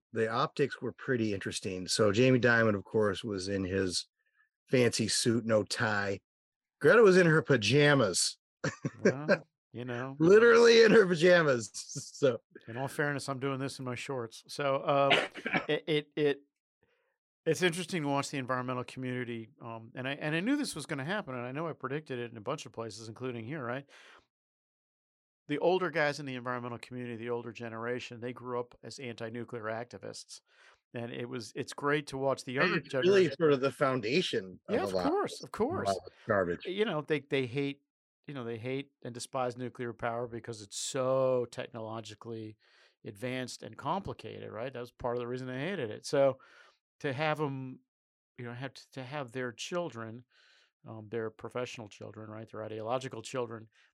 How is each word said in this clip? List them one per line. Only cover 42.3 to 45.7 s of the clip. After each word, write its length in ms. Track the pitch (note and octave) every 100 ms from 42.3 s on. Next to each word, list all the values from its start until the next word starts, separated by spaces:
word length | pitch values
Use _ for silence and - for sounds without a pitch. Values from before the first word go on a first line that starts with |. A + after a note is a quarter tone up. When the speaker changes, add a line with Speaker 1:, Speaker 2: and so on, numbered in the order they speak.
| A2+ A2 A2 _ _ _ _ -
Speaker 2:
advanced 580 | G2+ B2 B2+ B2 -
and 120 | A2+ A2
complicated, 760 | C3+ F#3 F#3 A#2 A2 G#2 G#2+
right? 200 | G#2 C3
That 80 | B2
was 120 | B2
part 240 | - B2 A#2+
of 40 |
the 60 | A#2+
reason 200 | B2+ B2+
they 120 | B2+
hated 300 | D#3